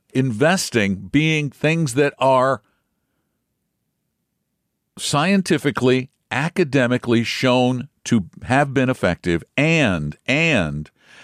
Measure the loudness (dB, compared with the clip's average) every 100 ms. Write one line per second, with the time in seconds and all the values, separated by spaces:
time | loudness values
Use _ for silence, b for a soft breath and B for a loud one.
0 | _ -2 -2 0 0 0 -2 -2 -2 -4
1 | -2 0 0 0 -4 -4 -2 0 0 0
2 | 0 0 2 4 2 -2 -8 _ _ _
3 | _ _ _ _ _ _ _ _ _ _
4 | _ _ _ _ _ _ _ _ _ -12
5 | -4 -2 2 0 0 0 0 0 2 2
6 | -2 _ _ -4 -2 -2 0 0 2 0
7 | 2 0 0 -2 0 2 2 -2 -8 _
8 | -2 0 0 -10 -2 0 2 0 0 0
9 | -2 -2 -2 -2 -2 -2 0 2 0 -2
10 | -4 -8 -4 0 0 0 -2 -6 -10 B
11 | B B